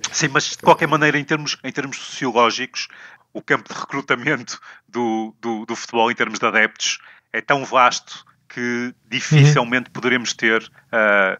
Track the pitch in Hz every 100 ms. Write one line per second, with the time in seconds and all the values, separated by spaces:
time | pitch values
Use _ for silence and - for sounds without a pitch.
0 | - - 151 143 - - - 160 160 151
1 | 151 143 139 156 147 - 131 147 139 -
2 | - - 131 117 117 117 127 - - -
3 | - - _ 107 - 135 - - - 139
4 | 135 131 147 135 113 - - - _ 120
5 | 117 110 110 - 117 110 113 113 - 117
6 | 113 120 110 110 117 107 110 - - -
7 | - - _ 113 - 143 120 127 123 -
8 | - - - _ _ - 123 120 123 -
9 | _ 131 - 151 139 151 117 127 120 -
10 | 127 131 110 - 117 113 - _ _ 117
11 | 107 101 95